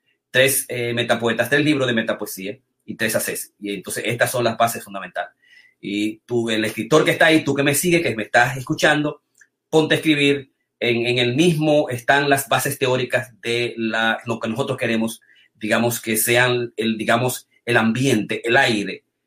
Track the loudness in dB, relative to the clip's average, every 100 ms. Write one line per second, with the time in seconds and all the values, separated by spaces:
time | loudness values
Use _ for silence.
0 | _ _ _ 2 4 2 -4 -4 -4 -2
1 | -2 0 0 0 0 2 2 2 0 0
2 | -2 -4 -8 -10 -12 -12 _ _ -16 -6
3 | -2 -2 -4 -6 -10 _ -8 -8 -8 -8
4 | -6 -2 0 0 -2 0 -2 -2 -10 -12
5 | -10 -10 -10 _ _ _ _ _ -6 -4
6 | -4 -6 -4 -2 0 -2 -2 -4 2 4
7 | 4 4 4 4 2 0 0 0 2 2
8 | 0 -4 0 2 2 0 -6 0 2 2
9 | 0 -6 _ _ _ _ _ 0 2 2
10 | 2 2 2 0 -4 _ _ _ 0 0
11 | 0 0 0 2 2 4 2 2 0 -2
12 | 2 2 4 0 2 -2 -2 -2 0 0
13 | 0 -2 -4 -8 -4 -2 -2 -4 -4 0
14 | 0 -2 -4 -6 -4 -4 -4 -4 -2 -2
15 | -2 -6 _ _ _ _ -2 0 0 -2
16 | -4 -2 2 2 2 0 -4 -4 -2 -2
17 | 0 0 0 -4 -12 _ -2 0 2 2
18 | 2 2 0 -4 0 2 2 0 -4 -10
19 | _ _